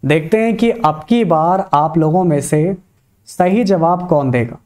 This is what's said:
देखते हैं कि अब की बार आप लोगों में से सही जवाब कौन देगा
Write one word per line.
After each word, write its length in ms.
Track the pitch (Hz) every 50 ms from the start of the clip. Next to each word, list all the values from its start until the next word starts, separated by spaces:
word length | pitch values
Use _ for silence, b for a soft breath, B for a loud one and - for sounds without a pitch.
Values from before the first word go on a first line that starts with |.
| -
देखते 360 | 135 147 160 156 160 - 220
हैं 180 | 226 226 226
कि 140 | 226 233 233
अब 340 | 220 233 - 156 151 156 - -
की 140 | 226 240 226
बार 420 | 180 170 156 156 170 180 190 185 - -
आप 240 | 143 151 160 156 170
लोगों 260 | 160 156 156 185 185
में 160 | 180 151 143 135
से 340 | - - 151 156 180 196 185 - _ _ _ _ _ _ _ _ -
सही 360 | - - 180 180 185 220 247
जवाब 420 | 190 196 175 165 165 180 180 180 180
कौन 220 | 170 147 139 131
देगा 280 | 123 123 117 - - - _